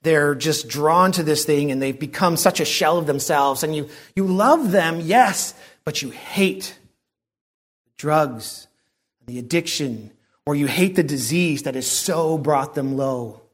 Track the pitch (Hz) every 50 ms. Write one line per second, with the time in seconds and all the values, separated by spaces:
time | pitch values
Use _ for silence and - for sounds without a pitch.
0 | - 165 160 147 147 147 143 127 120 160 151 156 - 117 120 143 147 156 165 180
1 | 185 190 - 180 160 151 151 147 - - 151 143 147 147 131 135 135 135 131 135
2 | 151 143 - - 190 180 170 160 - 190 180 - 156 - - - 175 156 170 175
3 | 160 147 139 139 - - 156 147 139 139 135 131 - 156 156 151 143 147 - -
4 | - - _ 190 196 190 185 190 214 262 311 330 285 196 175 196 165 165 165 170
5 | 165 160 196 247 247 202 185 - - - - - - - _ _ _ 156 143 -
6 | 139 127 - - - - - 196 196 190 190 190 - - - _ _ _ _ _
7 | _ _ _ _ _ _ _ _ _ _ _ _ _ _ _ _ _ _ _ -
8 | - 151 151 156 151 139 120 110 107 - - - - _ _ _ _ _ _ _
9 | _ _ _ _ 120 117 123 123 123 123 165 170 165 - - - 147 131 117 107
10 | 107 104 _ _ _ _ _ _ _ 147 147 143 143 135 - 170 180 196 185 185
11 | 165 139 147 135 120 113 151 175 175 165 147 131 - 143 127 131 131 - - -
12 | - - 170 165 165 160 160 156 135 151 151 135 139 147 - 151 135 135 135 135
13 | 139 135 131 123 120 110 107 - _ _